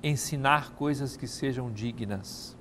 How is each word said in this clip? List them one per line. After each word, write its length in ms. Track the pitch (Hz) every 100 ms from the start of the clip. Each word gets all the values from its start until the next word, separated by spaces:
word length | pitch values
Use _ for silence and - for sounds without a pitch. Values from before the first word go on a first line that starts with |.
ensinar 680 | 151 147 - 147 135 147 127
coisas 420 | - 143 139 135 -
que 100 | 120
sejam 460 | - 139 127 123
dignas. 840 | 107 117 113 104 101 - - - -